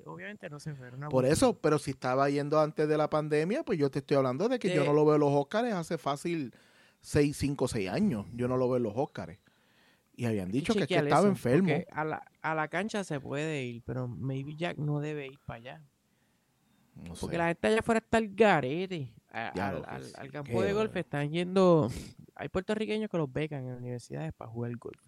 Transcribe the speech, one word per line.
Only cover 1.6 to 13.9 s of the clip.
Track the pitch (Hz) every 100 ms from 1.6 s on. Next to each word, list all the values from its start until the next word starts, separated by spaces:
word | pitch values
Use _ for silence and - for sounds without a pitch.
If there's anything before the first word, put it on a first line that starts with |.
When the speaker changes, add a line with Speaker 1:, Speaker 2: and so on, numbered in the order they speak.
Speaker 2:
pero | 156 147
si | -
estaba | 135 131 131 143
yendo | 143 143 151
antes | 151 156 151
de | 151
la | 147
pandemia, | 156 151 151 165 262
pues | 320 180
yo | 139
te | 143
estoy | 135 139
hablando | 131 127 220
de | 254
que | 190
yo | 180
Speaker 1:
De | 139
Speaker 2:
no |
lo | 147
veo | 151 151
en |
los | 143
Oscars | 143 139 214 247
hace | 190 165 165
fácil | 147 143 175 170 123 - _ _ _ _
seis, | - 156 147 139
cinco, | 139 143 127
seis | 113 95
años. | 123 208 113 -
Yo | 120 123
no | 127
lo | 123
veo | 127
en |
los | 113 110
Oscars. | 156 - 85 101 _ _ _ _ _ _ _
Y | - 120
habían | 107 92
Speaker 1:
Hay |
que | 120
Speaker 2:
dicho | 165
que | 214
es | 156
que |
Speaker 1:
chequear | 175
Speaker 2:
estaba | 147 151
Speaker 1:
eso, | 202
Speaker 2:
enfermo. | 151 120 143 190
Speaker 1:
porque | 151 -
a | 147
la, | 156 143 - _
a | 151
la | 160 151
cancha | 165 214 208
se | 190 147
puede | 127 135 156 147
ir, | 123 120
pero | 123